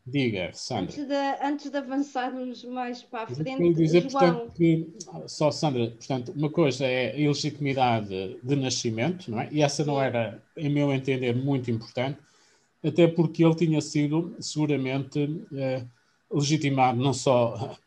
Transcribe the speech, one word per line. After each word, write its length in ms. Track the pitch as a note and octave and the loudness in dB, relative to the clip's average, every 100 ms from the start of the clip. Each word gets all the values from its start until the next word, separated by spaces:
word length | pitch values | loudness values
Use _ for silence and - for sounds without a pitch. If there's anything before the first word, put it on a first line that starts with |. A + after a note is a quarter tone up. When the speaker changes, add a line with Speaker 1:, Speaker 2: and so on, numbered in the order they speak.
| B2 | -6
Speaker 1:
Diga, 460 | C#3 B2+ G2 E2+ | 0 0 0 -4
Sandra. 300 | - - A#2 | -8 -6 -4
Speaker 2:
Antes 220 | F2+ - C4+ | -4 -6 -4
de, 360 | C#4 C#4 C4 | -2 -2 -2
antes 280 | C#4 D4 C#4+ | -4 -4 -6
de 60 | C#4 | -6
avançarmos 840 | B3+ C4+ C#4+ B3+ B3+ B3+ B3+ A3 A#3 | -4 -4 -4 -4 -4 -6 -8 -10 -10
mais 360 | B3+ B3 A#3+ | -8 -8 -8
para 200 | - A#3 | -12 -10
a 60 | - | -8
Speaker 1:
Mas 80 | B2+ | -6
eu 40 | |
Speaker 2:
frente, 140 | B3+ C4 | -4 2
Speaker 1:
quero 160 | F3 | 4
dizer, 360 | D#3+ D#3+ F3 B3 | 4 6 4 4
Speaker 2:
João. 20 | |
Speaker 1:
portanto, 400 | C4+ C4+ A#3+ - - | 4 4 4 -4 2
que, 320 | E3 D#3+ D#3+ - - E3 C#3 | 4 4 0 -12 -16 -14 -10
só, 220 | - D3+ | 0 0
Sandra, 360 | - D#3 B2 A#2 | 2 0 0 -2
portanto, 420 | - - C3 A#2+ D#3+ | -4 -6 -6 -4 -4
uma 140 | D3+ | -2
coisa 360 | D#3+ D3 B2 C3 | 2 2 2 0
é 260 | B2+ A#2+ | 0 0
a 60 | C#3 | 0
ilegitimidade 1200 | D3 C#3+ D3+ A#2+ C#3+ C3+ B2 A#2 G2+ F#2+ F#2+ B2 | 0 0 -2 -4 -2 2 2 2 -2 -6 -6 -6
de 120 | B2+ C#3 | -2 0
nascimento, 760 | C3 - A#2+ A2 C#3+ F3+ - | 0 -2 -2 -2 -2 -2 -6
não 100 | A2 | -6
é? 80 | - | -2
E 100 | D3+ | 2
essa 220 | C#3+ - D3 | 2 2 0
não 100 | C#3 | 0
Speaker 2:
Sim. 60 | |
Speaker 1:
era, 420 | C3 A#2 A2 A#2 _ - | 0 0 -2 -6 _ -6
em 120 | C#3+ | -2
meu 240 | D3 C#3+ | 2 2
entender, 420 | C3+ C3 C3 B2 A#2+ | 0 0 0 0 0
muito 360 | C#3 C3+ A#2+ | 0 0 0
importante, 480 | A2+ - - C3 D3 _ _ _ _ _ _ | -4 -4 -4 -4 -6 _ _ _ _ _ _
até 240 | D#3+ F3 E3 | 0 4 4
porque 360 | E3 D#3 - | 4 2 4
ele 120 | E3 D#3+ | 4 4
tinha 260 | E3 D3+ | 2 2
sido 540 | - D3+ D3 D#3 F3 - | 0 0 0 0 -4 -8
seguramente, 1040 | - D3+ D3 C#3 C3 C#3 C3+ D3+ C#3+ E3 - | -8 -2 0 0 0 -4 -4 -2 -2 -4 -8
eh, 300 | C#3 C3 C3 A#2+ - _ _ - | -6 -4 -4 -8 -18 _ _ -6
legitimado 680 | D#3 C#3+ D#3 C#3+ C3+ B2+ A#2+ | -2 0 0 2 2 4 4
não 120 | C#3 | 2
só 640 | C3 C#3+ B2 A#2 G#2 C#3 - | 2 4 4 4 0 -10 -12